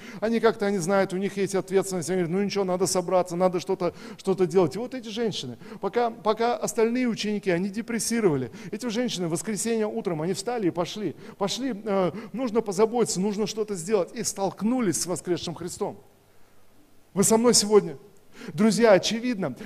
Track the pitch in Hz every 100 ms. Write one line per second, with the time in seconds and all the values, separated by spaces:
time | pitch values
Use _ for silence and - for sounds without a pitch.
0 | - 202 214 233 220 - 202 202 160 196
1 | 190 185 196 196 190 185 - 190 190 185
2 | 156 185 170 185 202 196 190 180 180 185
3 | 180 185 175 170 185 175 - 190 175 -
4 | - 202 - 185 185 175 175 190 247 262
5 | 233 208 233 - 131 117 - 202 196 233
6 | 240 233 214 220 233 240 - - 226 247
7 | 247 202 208 208 185 170 196 196 233 233
8 | - 233 208 143 123 180 196 214 247 208
9 | 247 170 175 160 - 208 226 226 214 226
10 | 202 160 160 190 - 247 185 170 170 214
11 | 190 - - - 196 208 269 202 220 196
12 | 180 175 220 202 262 220 220 175 147 240
13 | 214 175 202 202 214 208 214 196 160 214
14 | 170 254 196 - 196 - 208 254 220 143
15 | 160 180 - 170 - 143 175 - 196 113
16 | - _ _ - - - - - - -
17 | - 175 196 220 240 220 208 214 170 139
18 | - - - - - 151 220 180 233 190
19 | - 226 247 220 165 123